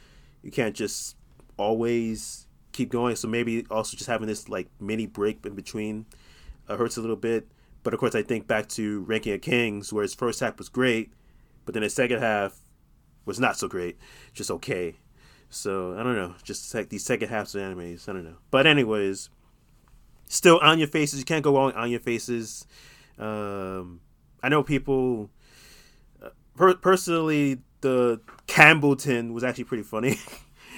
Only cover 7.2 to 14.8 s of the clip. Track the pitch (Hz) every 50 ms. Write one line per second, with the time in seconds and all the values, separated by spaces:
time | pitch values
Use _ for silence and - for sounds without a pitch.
7.2 | - 113 117 110 - - - _ _ - - - - 113 117 - 131 113 - 110
8.2 | 104 - 120 107 - - 113 107 107 - - - 107 104 104 101 90 - 110 110
9.2 | - 113 101 95 - 160 131 123 120 110 101 101 101 - 107 104 101 98 - -
10.2 | 127 117 - - 127 110 - - 95 - - 123 127 127 113 110 110 - - _
11.2 | _ _ - - - _ _ - - - - 110 107 101 - - 127 123 123 110
12.2 | 120 113 107 104 98 95 - - - - _ _ _ _ _ _ _ _ _ _
13.2 | - 104 92 110 131 110 95 - 104 90 98 92 87 87 87 - - - - -
14.2 | - - - - 101 - 92 82 - 131 113 90